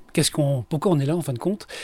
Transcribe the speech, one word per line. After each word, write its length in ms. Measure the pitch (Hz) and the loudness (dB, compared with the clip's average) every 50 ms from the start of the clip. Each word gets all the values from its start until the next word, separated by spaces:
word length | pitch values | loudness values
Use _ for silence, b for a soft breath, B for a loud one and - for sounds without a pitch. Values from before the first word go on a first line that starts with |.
| - - | -4 -4
qu'est-ce 180 | - 143 143 - | 0 0 0 2
qu'on, 340 | - - 143 139 139 127 113 - | 2 2 2 2 0 -2 -2 -2
pourquoi 240 | 165 143 - 202 | -2 0 2 2
on 60 | 170 143 | 4 4
est 60 | 139 | 4
là 100 | 139 165 | 2 0
en 60 | 180 | 0
fin 140 | - - 123 | 0 -2 -4
de 40 | 117 | -2
compte ? 280 | - 180 208 - - - B B | -2 -2 -2 -4 -6 -12 B B